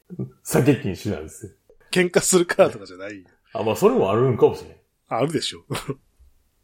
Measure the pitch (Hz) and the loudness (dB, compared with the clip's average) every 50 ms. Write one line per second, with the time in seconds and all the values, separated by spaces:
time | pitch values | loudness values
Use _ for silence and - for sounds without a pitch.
0 | _ _ 180 - 131 - - _ _ - - - 120 139 139 - - 98 90 - | _ _ -12 -10 -10 -10 -12 _ _ -2 0 2 4 4 2 2 0 -6 -6 -6
1 | - 107 92 73 80 82 - - - 95 - _ _ _ _ _ _ _ - 185 | -6 -6 -6 -6 -8 -12 -14 -16 -18 -18 -18 _ _ _ _ _ _ _ 0 0
2 | 180 180 - 185 - - - 180 175 - - - 185 143 - 110 95 92 92 90 | 0 2 2 0 2 4 2 2 2 2 4 4 4 2 2 -4 -14 -16 -16 -14
3 | 98 101 107 98 90 _ _ _ _ _ - 110 107 110 107 - - 220 262 220 | -12 -12 -12 -14 -18 _ _ _ _ _ -8 -4 -2 -2 0 2 2 4 4 4
4 | 123 95 101 113 131 135 117 - - - - - - - - - _ _ _ _ | 2 2 2 2 2 2 4 4 4 2 2 0 -8 -16 -20 -20 _ _ _ _
5 | _ _ - 113 131 151 - 113 - - - 85 - _ 135 - - - 139 - | _ _ -2 -2 -2 -2 -2 -4 -6 -6 -10 -12 -12 _ -10 -8 -8 -8 -10 -12
6 | _ _ _ _ - _ _ _ _ _ _ _ | _ _ _ _ -20 _ _ _ _ _ _ _